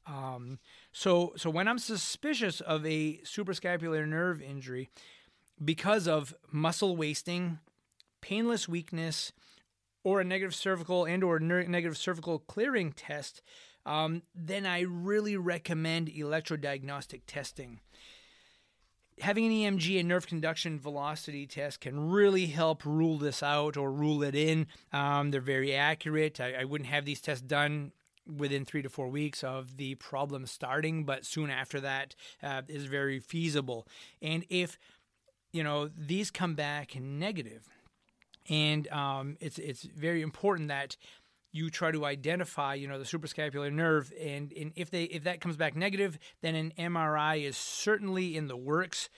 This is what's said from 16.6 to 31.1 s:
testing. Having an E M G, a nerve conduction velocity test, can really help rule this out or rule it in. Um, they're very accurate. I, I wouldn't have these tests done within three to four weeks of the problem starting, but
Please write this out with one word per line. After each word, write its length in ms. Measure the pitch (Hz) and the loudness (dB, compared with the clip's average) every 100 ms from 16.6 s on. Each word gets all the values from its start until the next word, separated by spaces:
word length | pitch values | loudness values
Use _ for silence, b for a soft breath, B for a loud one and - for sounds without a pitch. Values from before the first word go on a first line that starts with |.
| 143 139 135 143 - 131 - | -2 -4 -6 -8 -8 -16 -10
testing. 540 | 147 131 - 123 113 _ B B B B B B B B B B B _ - | -8 -8 -10 -14 -16 _ B B B B B B B B B B B _ -4
Having 260 | 202 208 226 | 0 4 4
an 60 | |
E 140 | 220 208 | 4 2
M 120 | 190 | 2
G, 200 | 165 185 | 2 2
a 40 | |
nerve 220 | 175 180 - | 4 2 0
conduction 500 | 165 160 160 170 151 | -2 -2 -2 -4 -4
velocity 680 | 147 143 147 156 - 143 143 | -6 -4 -4 -4 -8 -8 -8
test, 340 | 139 143 - | -6 -6 -6
can 300 | 131 143 160 | -6 -2 4
really 360 | 202 202 190 170 | 8 8 8 2
help 380 | 151 160 160 | 4 2 2
rule 340 | 147 156 165 151 | 2 4 4 4
this 240 | 143 - | 0 0
out 340 | 143 147 151 147 | 0 2 2 0
or 140 | 139 | -2
rule 320 | 143 151 147 | 2 2 4
it 120 | 143 | 2
in. 320 | 143 160 160 151 B B | 4 4 4 2 B B
Um, 400 | 143 143 143 143 | 0 2 4 2
they're 80 | 139 | 0
very 340 | 127 135 139 | 2 2 2
accurate. 640 | 139 147 151 156 156 156 - | 4 4 2 0 2 2 0
I, 140 | 127 127 | -4 -2
I 40 | |
wouldn't 260 | 135 147 127 | -4 -4 0
have 140 | 147 | 0
these 160 | 143 139 | 0 -4
tests 220 | - 131 | -4 -4
done 500 | 127 147 147 147 143 _ _ _ - | 0 2 2 0 -6 _ _ _ -14
within 380 | 147 143 139 | -4 0 0
three 180 | 135 151 | 0 -4
to 80 | 135 | -4
four 180 | - 127 | -6 -4
weeks 340 | 147 147 - | -2 -4 -4
of 340 | 131 131 127 135 | -6 -6 -8 -8
the 200 | 135 131 | -8 -8
problem 500 | - 135 143 139 127 | -6 -2 -2 -4 -8
starting, 580 | - 127 143 156 160 | -8 -2 0 2 0
but 200 | 143 | 0